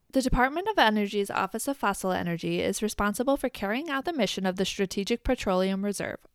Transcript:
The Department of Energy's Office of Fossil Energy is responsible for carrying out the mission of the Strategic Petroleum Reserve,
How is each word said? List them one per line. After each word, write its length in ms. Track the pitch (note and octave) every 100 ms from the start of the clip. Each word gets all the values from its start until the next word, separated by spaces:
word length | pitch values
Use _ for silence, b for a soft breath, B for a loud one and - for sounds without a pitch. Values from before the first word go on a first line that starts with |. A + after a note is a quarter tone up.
| _
The 100 | C4+
Department 460 | B3 B3+ C4 D4+ G4+
of 100 | G4
Energy's 520 | A3+ G#3+ G3+ G3+ G3+
Office 360 | - F#3+ A3+ -
of 100 | C#4
Fossil 360 | G#3 G3 F#3+
Energy 480 | F#3 F3 E3+ E3+ E3+
is 220 | E3+ G3
responsible 540 | G#3 - G#3 G#3 B3+ C4+
for 120 | B3+
carrying 420 | - G3 A#3 E4
out 140 | C4+
the 80 | C4+
mission 340 | E4 F#3+ - F#3+
of 100 | F#3
the 80 |
Strategic 600 | F#3+ - F#3+ - G3 A#3
Petroleum 600 | - B3+ G#3+ F#3 F#3+ F#3+
Reserve, 340 | G3+ G3 - - -